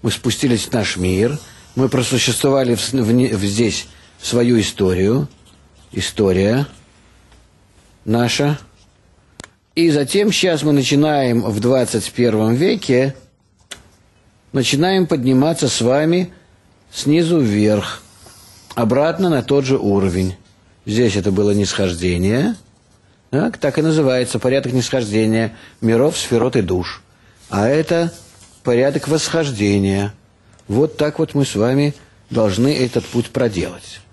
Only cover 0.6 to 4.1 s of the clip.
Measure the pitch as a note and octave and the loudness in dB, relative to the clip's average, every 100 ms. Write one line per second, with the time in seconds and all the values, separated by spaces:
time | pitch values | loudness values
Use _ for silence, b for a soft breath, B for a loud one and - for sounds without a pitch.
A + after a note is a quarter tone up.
0.6 | - - G2 F2+ F#2 F#2 A#2 D3+ B B | -2 -4 -4 -2 -2 0 0 -2 B B
1.6 | B - C3 C3 A#2+ B2+ - A2 C#3+ C3+ | B -2 0 0 0 -2 -2 0 0 2
2.6 | B2+ A#2+ - C3+ A2 B2 B2+ G#2 G2+ G#2 | 0 -2 -2 -2 0 2 2 -2 -2 0
3.6 | A#2 - - B B | 0 -2 -10 B B